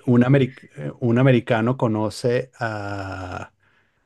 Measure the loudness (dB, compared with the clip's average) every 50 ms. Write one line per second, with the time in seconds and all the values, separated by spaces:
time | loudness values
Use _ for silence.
0 | 0 2 4 4 6 6 4 4 2 0 -4 -8 -20 -20 _ -12 -12 -12 -8 -4
1 | -2 0 2 4 4 4 4 4 2 0 0 0 0 0 -2 0 -2 -2 0 -2
2 | -2 -4 -4 -4 -2 -2 -2 -2 -4 -6 _ -8 -8 -8 -6 -8 -8 -8 -8 -8
3 | -10 -10 -10 -10 -10 -10 -12 -12 -14 -16 _ _ _ _ _ _ _ _ _ _
4 | _